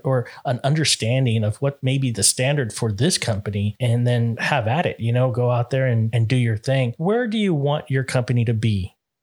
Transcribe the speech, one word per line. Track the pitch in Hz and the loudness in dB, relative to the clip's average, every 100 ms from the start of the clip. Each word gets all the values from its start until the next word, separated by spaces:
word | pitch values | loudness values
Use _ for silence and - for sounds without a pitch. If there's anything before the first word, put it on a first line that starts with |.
or | 156 131 117 - - | 0 -2 -2 -8 -4
an | 120 | -2
understanding | 135 156 165 - 110 131 127 113 | 0 0 0 0 0 2 2 2
of | 104 - | 0 0
what | 139 - | -4 -2
may | 131 135 | -2 0
be | 131 | 0
the | 110 | 0
standard | - - 131 147 113 | -2 0 0 0 -2
for | - 117 | -2 -4
this | 98 151 - | 0 0 0
company, | - 101 101 101 104 - | -2 -4 -4 -2 -2 -2
and | 123 120 123 | 0 2 2
then | 120 117 113 | 2 0 -2
have | - 147 107 | 0 0 0
at | 139 - | 0 0
it, | - | 0
you | 113 | 0
know, | 123 127 | 2 2
go | 113 123 | 2 0
out | 120 120 | 0 0
there | 135 131 | 0 2
and, | 113 110 | 2 2
and | 117 110 | 2 2
do | 131 | 2
your | 117 107 | 2 0
thing. | - 135 123 - | 0 0 0 -2
Where | 165 226 247 | 0 0 0
do | 220 | 0
you | 202 151 | 0 2
want | 139 147 - | 0 -2 -2
your | 135 | -2
company | 127 131 117 120 117 | 0 -2 0 0 0
to | |
be? | 113 113 101 92 - _ _ | 0 0 0 -4 -10 _ _